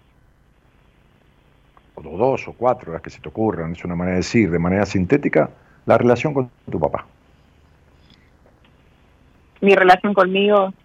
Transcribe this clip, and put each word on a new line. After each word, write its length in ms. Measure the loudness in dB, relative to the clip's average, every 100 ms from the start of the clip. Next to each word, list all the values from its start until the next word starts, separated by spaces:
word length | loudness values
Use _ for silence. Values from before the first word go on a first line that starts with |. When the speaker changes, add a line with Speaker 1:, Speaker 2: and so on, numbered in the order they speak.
| _ _ _ _ _ _ _ _ _ _ _ _ _ _ _ _ _ _ _
Speaker 1:
o 80 | -20 -12 -2
dos 280 | -2 -2 -6
o 40 |
cuatro, 400 | -4 -2 -2 -6
las 80 | -12
que 80 | -12
se 100 | -18
te 100 | -12
ocurran, 420 | -4 -2 -2 -6
es 100 | -10 -8
una 100 | -6
manera 200 | -4 -4
de 40 |
decir, 300 | 0 0 2
de 80 | 0
manera 260 | 0 0
sintética, 640 | 0 -2 0 0 0 0 -2 -6 _ _ 0
la 100 | 2
relación 380 | 4 2 0
con 160 | -4 -6 _ -10
tu 80 | -4
papá. 280 | -4 -4 -12 _ _ _ _ _ _ _ _ _ _ _ _ _ _ _ _ _ _ _ _ _ _ _ _ _
Speaker 2:
¿Mi 120 | 2
relación 380 | 4 6 4 2
conmigo? 640 | 0 0 0 2 2 0 -6